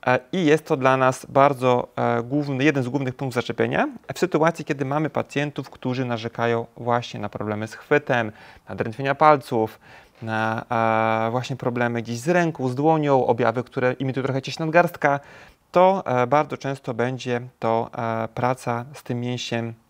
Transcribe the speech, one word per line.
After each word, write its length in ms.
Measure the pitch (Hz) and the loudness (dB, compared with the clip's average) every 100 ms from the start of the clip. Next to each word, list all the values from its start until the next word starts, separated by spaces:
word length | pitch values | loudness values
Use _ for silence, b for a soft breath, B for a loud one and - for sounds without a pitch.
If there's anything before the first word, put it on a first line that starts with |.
| - | 2
E, 120 | 127 - | 0 0
i 120 | 185 | 0
jest 220 | 160 156 - | 4 2 2
to 100 | 151 | 0
dla 200 | 127 131 | 2 4
nas 300 | 131 131 - | 2 0 0
bardzo, 600 | 135 139 131 127 123 - - | 4 4 4 2 2 0 -2
e, 260 | 120 120 | 0 0
główny, 420 | 117 143 143 131 | -2 -4 -2 2
jeden 180 | 143 143 | 2 2
z 60 | 123 | -2
głównych 260 | 139 131 | -2 -4
punktów 200 | 123 135 | -4 -4
zaczepienia 540 | 120 - 117 117 143 285 240 - | -2 -4 0 0 2 -2 -4 -14
w 40 | - | -4
sytuacji, 460 | - 160 160 165 | 0 2 2 0
kiedy 200 | 151 139 | -6 -4
mamy 260 | 135 143 156 | -2 -2 -2
pacjentów, 600 | - 117 143 147 143 139 | -2 -4 -4 -4 -6 -12
którzy 340 | - 127 127 | -8 -4 -2
narzekają 640 | 127 117 113 - 117 117 117 - | -2 -4 -6 -2 0 0 -4 -8
właśnie 440 | 120 120 120 117 | -2 -2 -2 -10
na 80 | 104 | -8
problemy 400 | - 104 104 110 | -6 -6 -4 -6
z 60 | |
chwytem, 580 | - - 147 143 127 110 - B B - | -10 0 0 2 -2 -2 -8 B B -16
na 60 | |
drętwienia 400 | 98 123 110 135 | -6 -6 -4 -4
palców, 640 | 139 156 147 - 120 110 - B B B _ | 4 6 4 2 -2 -2 -6 B B B _
na, 420 | 113 110 110 113 - 117 113 110 113 110 113 | -4 -2 -2 -2 -4 0 2 2 2 2 0
e, 40 | |
właśnie 260 | 120 123 131 | -2 -4 -4
problemy 460 | 131 120 120 117 | -4 0 0 -2
gdzieś 160 | 113 117 | -4 -6
z 100 | 131 | 0
ręką, 400 | 180 170 160 127 | 2 2 0 -4
z 60 | |
dłonią, 520 | 123 151 160 147 135 120 | 0 2 2 4 4 4
objawy, 380 | 117 117 113 | 2 2 0
które 280 | 120 - 127 | -6 -2 -2
imitują 320 | 127 135 131 | 0 -4 -2
trochę 180 | 131 135 | -2 -4
cieśń 200 | 131 127 | -6 -6
nadgarstka, 580 | 160 170 170 - 147 143 B B B B _ | 0 2 2 0 0 0 B B B B _
to, 320 | 175 185 190 - | 6 6 4 0
e, 200 | 127 123 | 0 2
bardzo 300 | 143 147 131 | 2 0 -4
często 380 | 135 139 - | -8 -8 -8
będzie 460 | 113 120 131 127 120 127 _ | -2 -2 -2 -4 -6 -6 _
to, 320 | 117 113 117 - | 0 0 -2 -6
e, 300 | 117 113 113 | -4 -4 -4
praca 560 | - 123 131 - 117 127 | -2 -2 -2 -4 -4 -6
z 80 | 151 | -16
tym 180 | - 120 | -8 -6
mięsiem 540 | 120 123 - 117 117 113 _ | -4 -6 -4 -4 -4 -10 _